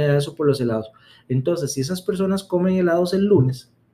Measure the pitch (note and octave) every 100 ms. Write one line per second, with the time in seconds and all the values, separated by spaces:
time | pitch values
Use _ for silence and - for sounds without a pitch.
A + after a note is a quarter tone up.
0 | D3 C#3+ C#3+ - D3 B2+ A#2+ A2 A2 _
1 | _ - - C3 B2+ E3+ C#3 C#3 C3+ F#3
2 | - F#3 F#3+ G3 - F3+ F#3 F#3 F3 E3+
3 | F3+ F#3+ G3+ F#3 B2+ - - _ _